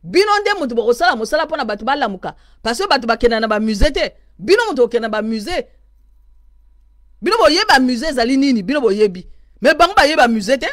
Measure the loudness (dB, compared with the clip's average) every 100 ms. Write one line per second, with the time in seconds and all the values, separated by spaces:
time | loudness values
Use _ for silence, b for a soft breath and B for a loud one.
0 | -2 0 0 0 -2 -4 -4 -4 -2 0
1 | 0 -2 -4 -4 -4 -6 -6 -6 -4 -4
2 | -4 -6 -12 -14 _ _ -6 -4 -2 -2
3 | -2 0 2 0 0 -2 -2 0 0 0
4 | -6 _ _ -12 2 2 2 0 0 0
5 | -2 -4 -4 -6 -4 -6 -8 _ _ _
6 | _ _ _ _ _ _ _ _ _ _
7 | _ _ -6 0 2 2 4 4 4 0
8 | -2 -2 0 2 2 0 0 0 0 2
9 | 0 0 -18 -20 -20 _ 0 4 4 4
10 | 2 4 4 2 0 -2 -2